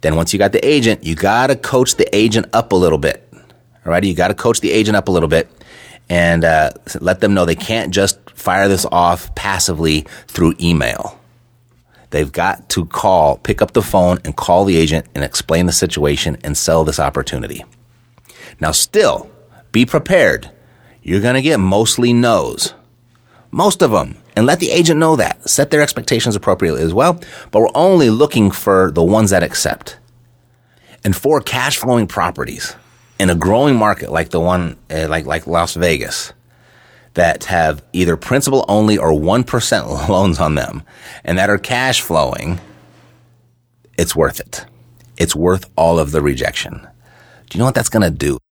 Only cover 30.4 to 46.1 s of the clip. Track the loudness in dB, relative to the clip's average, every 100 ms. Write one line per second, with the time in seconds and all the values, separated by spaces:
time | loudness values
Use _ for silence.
30.4 | _ _ _ _ _ -8 -4 -2 2 0
31.4 | 0 -4 -2 -2 0 0 0 -2 -4 -4
32.4 | -10 -10 -12 -14 _ _ _ _ 0 2
33.4 | 2 2 4 4 2 0 -4 -4 -2 -2
34.4 | 0 0 -2 -10 _ -6 -4 -4 -4 -8
35.4 | -2 -2 -2 -2 0 0 -4 -10 -12 -16
36.4 | _ _ _ _ _ _ _ -2 0 0
37.4 | -2 0 0 -2 -8 -2 0 -2 -2 -2
38.4 | 0 0 2 2 2 2 2 0 2 0
39.4 | 0 -4 -2 -2 -2 -6 0 2 2 2
40.4 | 0 -2 -4 -10 -16 -20 -20 -16 -6 -2
41.4 | 0 0 -2 -2 -2 -2 -2 -2 0 -4
42.4 | -6 -8 -10 -20 -20 _ _ _ _ _
43.4 | _ _ _ _ _ -6 -4 0 -2 -2
44.4 | -14 -16 -16 _ _ _ _ -6 -4 0
45.4 | 0 0 -2 0 2 2 0